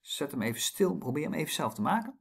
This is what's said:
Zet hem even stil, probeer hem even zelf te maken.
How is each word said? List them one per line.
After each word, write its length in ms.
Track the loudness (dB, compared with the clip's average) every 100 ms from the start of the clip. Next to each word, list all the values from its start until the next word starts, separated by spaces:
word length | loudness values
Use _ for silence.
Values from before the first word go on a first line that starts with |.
Zet 300 | -8 -4 -2
hem 120 | 0
even 180 | 0 0
stil, 360 | -2 4 2 4
probeer 280 | -2 -2
hem 100 | -2
even 180 | -2 -2
zelf 220 | 0 -2
te 80 | 0
maken. 360 | 2 2 0 -12